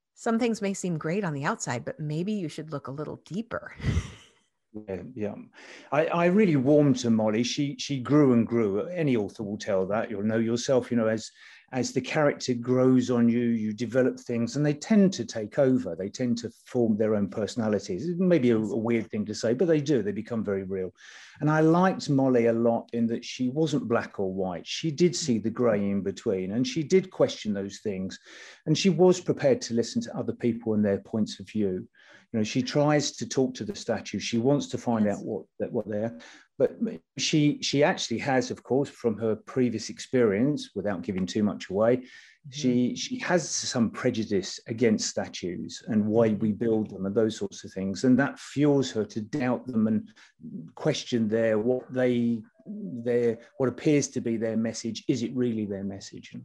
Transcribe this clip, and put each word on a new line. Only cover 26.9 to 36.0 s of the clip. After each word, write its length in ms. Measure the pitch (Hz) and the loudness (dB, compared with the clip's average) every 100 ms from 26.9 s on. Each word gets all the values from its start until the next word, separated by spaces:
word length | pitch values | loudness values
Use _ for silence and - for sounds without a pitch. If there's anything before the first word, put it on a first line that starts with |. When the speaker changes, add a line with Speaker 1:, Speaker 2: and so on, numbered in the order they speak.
| 190 185 | 2 2
Speaker 2:
question 440 | - 127 - 107 | 0 0 0 -4
those 240 | 98 98 98 | -4 -4 -6
things, 400 | 107 95 95 - - - - - - | -6 -6 -6 -10 -18 -20 -20 -8 -2
and 100 | 151 | 2
she 140 | 196 | 4
was 280 | 160 185 180 | 6 6 4
prepared 440 | - - 143 123 | 0 2 4 2
to 120 | - | 0
listen 280 | 117 117 120 | -2 0 -2
to 140 | 117 - | -4 -6
other 180 | 113 | -6
people 400 | 110 120 113 113 | -2 -2 -2 0
and 100 | 107 | 2
their 140 | 104 98 | 2 0
points 420 | - 113 104 - | -2 -2 -2 -4
of 80 | 98 | -8
view. 400 | 107 98 92 - _ - - _ | -2 -2 -2 -8 _ -20 -20 _
You 80 | 113 | -4
know, 40 | |
she 160 | 107 131 | -2 -2
tries 520 | 127 147 147 147 - | 0 2 4 4 0
to 140 | - - | -6 -4
talk 280 | - 127 | 0 0
to 100 | - | -2
the 100 | 104 | -10
statue. 440 | 101 - 101 - 101 | -8 -4 -4 -4 -6
She 180 | - 117 | -2 0
wants 300 | 123 143 - | 2 2 0
to 80 | 120 | -6
find 300 | 127 113 104 | -2 0 0
Speaker 1:
Yes. 100 | 98 | 0
Speaker 2:
out 80 | |
what, 200 | 87 107 - - | -6 -8 -8 -8
that, 120 | 98 | -6
what 160 | 117 104 | -4 -4
they're. 300 | 107 | -4